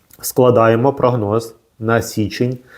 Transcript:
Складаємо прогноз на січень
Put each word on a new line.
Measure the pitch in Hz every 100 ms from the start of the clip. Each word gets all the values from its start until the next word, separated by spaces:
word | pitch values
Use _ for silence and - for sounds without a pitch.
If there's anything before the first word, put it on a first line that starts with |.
| _ _
Складаємо | - - 127 110 113 113 135
прогноз | 135 127 123 101 110 117 - _ _
на | 110 113
січень | - - 101 - 123 127 -